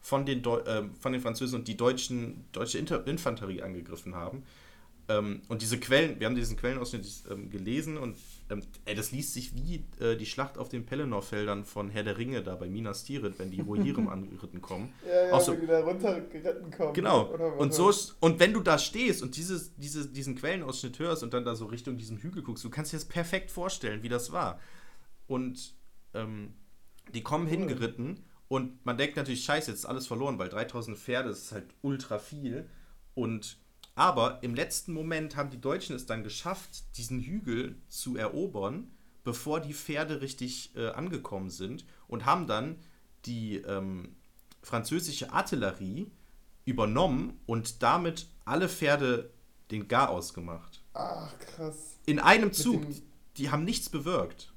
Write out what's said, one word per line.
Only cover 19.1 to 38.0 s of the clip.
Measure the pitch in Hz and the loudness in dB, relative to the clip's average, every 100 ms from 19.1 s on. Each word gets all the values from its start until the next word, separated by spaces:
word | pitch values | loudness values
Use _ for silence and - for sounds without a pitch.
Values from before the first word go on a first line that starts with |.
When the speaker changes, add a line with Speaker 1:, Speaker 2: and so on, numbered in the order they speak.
| 170 | 2
Speaker 1:
und | 127 127 | 0 -4
dieses, | 175 180 123 - | -2 -4 -4 -10
diese, | 143 151 143 | -8 -6 -6
diesen | 131 135 120 | -6 -6 -2
Quellenausschnitt | 143 190 143 131 131 107 | -2 -2 -2 -4 -6 -2
hörst | 165 160 | 0 0
und | 117 | 0
dann | 123 | -2
da | 120 | 0
so | 110 110 | -4 -4
Richtung | 117 139 123 | -6 -4 -6
diesem | 110 110 | -6 -6
Hügel | 151 185 | -6 -6
guckst, | - 110 | -6 -6
du | 120 | -6
kannst | 139 156 | -4 -4
dir | 160 | -4
das | - | -4
perfekt | 170 170 190 190 | -2 0 -2 -2
vorstellen, | - 185 185 113 104 | -4 -4 -2 -4 -4
wie | 113 | 0
das | 120 120 | -2 0
war. | 170 135 - - - - - - - - | 0 -2 -2 -10 -12 -14 -14 -16 -16 -4
Und, | 127 127 127 - - - - - | -2 -2 -6 -12 -14 -16 -16 -10
ähm, | 104 110 107 104 - - - - - - | -6 -6 -6 -10 -12 -18 -18 -18 -20 -10
die | 117 | -8
kommen | 110 151 165 | -2 0 2
Speaker 2:
Cool. | |
Speaker 1:
hingeritten | 170 185 127 117 - 123 196 - - - | 0 0 0 -2 -2 -6 -6 -12 -20 -2
und | 131 127 - | -2 -2 -4
man | - 120 | -4 0
denkt | 143 147 | 0 0
natürlich, | 135 123 | -2 -2
"Scheiße, | - 147 151 | 2 2 2
jetzt | 110 | -6
ist | - | -4
alles | 131 127 | -4 -2
verloren", | 117 139 113 | -2 0 0
weil | 92 | -2
dreitausend | 98 113 120 113 104 | -2 -4 -4 -8 -10
Pferde, | - 123 127 | -2 0 0
das | 98 | -4
ist | - | -8
halt | 110 87 - | -10 -10 -6
ultra | 139 135 - 107 | -4 -4 -2 -6
viel. | - 147 139 139 170 - - - - | -6 -8 -4 -4 -8 -16 -20 -20 -12
Und, | - 113 113 - - - - - | -2 0 0 -6 -14 -20 -20 -18
aber | - 165 131 120 - | 4 6 6 4 2
im | 123 | -4
letzten | 120 170 - - | -2 -2 -2 -4
Moment | 160 156 160 156 143 | -4 -2 -2 -2 -2
haben | 143 | -4
die | 127 | -2
Deutschen | 131 170 185 127 | -2 -2 -2 -8
es | 127 | -4
dann | 113 | -4
geschafft, | 107 - 170 185 - - - - | -4 -6 -4 -6 -8 -12 -10 -8
diesen | 117 127 | -4 -4
Hügel | 127 196 208 117 127 - - | -2 -4 0 -2 -2 -6 -12
zu | - | -8